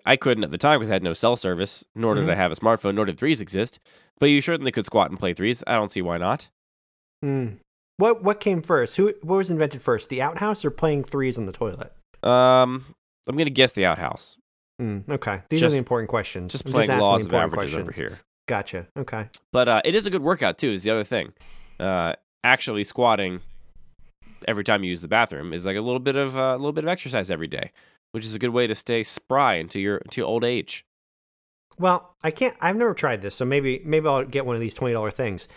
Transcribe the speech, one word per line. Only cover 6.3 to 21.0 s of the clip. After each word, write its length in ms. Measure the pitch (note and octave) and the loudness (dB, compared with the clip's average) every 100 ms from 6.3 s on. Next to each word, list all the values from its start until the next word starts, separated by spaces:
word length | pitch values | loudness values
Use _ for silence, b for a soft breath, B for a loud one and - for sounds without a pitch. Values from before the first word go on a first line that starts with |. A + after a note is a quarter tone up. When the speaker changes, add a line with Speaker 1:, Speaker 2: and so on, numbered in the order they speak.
| C#3 - _ _ _ _ _ _ _ | -2 -6 _ _ _ _ _ _ _
Speaker 2:
Mm. 340 | C#3+ C3+ A#2 - _ _ _ - | -4 -4 -4 -10 _ _ _ 2
What, 220 | A3 A3+ | 2 4
what 160 | F#3+ G#3 | 0 0
came 220 | G#3 F3 | 0 0
first? 340 | D#3 D3+ A#2+ - | 2 2 2 2
Who, 160 | G3+ G3+ | 2 0
what 140 | D#3 F#3+ | -2 0
was 140 | F3+ | 0
invented 300 | D#3+ D3 C#3 | 0 0 -2
first? 280 | - A2+ - | 0 0 -2
The 120 | B2+ | -4
outhouse 440 | C#3+ E3 G#3 G3+ D3 | -2 -2 -2 -2 -4
or 60 | |
playing 320 | - D#3+ C#3+ | 0 0 0
threes 340 | B2 C#3+ C3 A#2 | -2 -2 -2 -2
on 80 | G2 | -6
the 60 | |
toilet? 420 | - A2 F2 - - _ _ | -4 -6 -6 -12 -18 _ _
Speaker 1:
Um, 640 | - B2 B2+ B2+ B2+ C3 C3+ - _ _ - | 2 6 8 8 6 0 -10 -20 _ _ -6
I'm 100 | C#3 | -2
gonna 120 | D3+ | 0
guess 220 | C3+ B2+ | 4 4
the 120 | - F#2 | 4 2
outhouse. 520 | D#2+ D#2 - - - _ _ _ - | 2 -4 -8 -12 -18 _ _ _ -8
Speaker 2:
Mm, 260 | A2+ G2+ F#2+ | -6 -6 -6
okay. 320 | C#3 A2 F#2+ - | -6 -4 -6 -2
These 120 | D#3+ | 2
are 40 | E3 | 4
Speaker 1:
Just, 80 | |
Speaker 2:
the 60 | C#3+ | 2
important 300 | B2 B2 G#2+ | 0 -2 -2
questions. 420 | A2+ G2 F2+ F2 | -4 -4 -8 -8
Speaker 1:
just 140 | C#3 C3+ | -8 -2
Speaker 2:
I'm 60 | |
Speaker 1:
playing 180 | B2+ A2 | 2 2
Speaker 2:
asking 120 | B2+ G2+ | 4 4
Speaker 1:
laws 140 | G2 | 4
of 60 | G2 | 2
Speaker 2:
important 260 | F2 E2 | 0 0
Speaker 1:
averages 200 | F2+ D#2+ D#2+ | -2 -4 -4
Speaker 2:
questions. 240 | F2 - | -6 -8
Speaker 1:
over 100 | B1 | -10
here. 100 | - _ _ - | -10 _ _ -6
Speaker 2:
Gotcha. 400 | G#2+ - F#2 E2 - | -6 -6 -10 -10 -12
Okay. 320 | C3 A2 G#2 - _ | -8 -8 -10 -14 _
Speaker 1:
But, 140 | B2+ B2 | 2 4
uh, 120 | A2 - | 4 4
it 80 | G3+ | 2
is 120 | G3 | 0
a 20 | |
good 140 | F3+ | 0
workout 340 | C#3+ F#3+ G2+ - | 0 2 0 0
too, 140 | C#3 | -2
is 120 | G2 | 0
the 60 | G#2 | 0
other 120 | A2 | 0